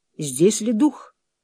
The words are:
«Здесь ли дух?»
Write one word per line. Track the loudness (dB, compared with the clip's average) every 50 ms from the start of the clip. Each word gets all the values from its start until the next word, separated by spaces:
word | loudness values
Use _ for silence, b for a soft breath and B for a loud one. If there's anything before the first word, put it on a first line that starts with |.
| _ _ _ -12
«Здесь | -10 -8 0 2 2 2 2 0
ли | -2 -2 0
дух?» | 0 0 0 0 -4 -12 -20 _ _ _ _ _ _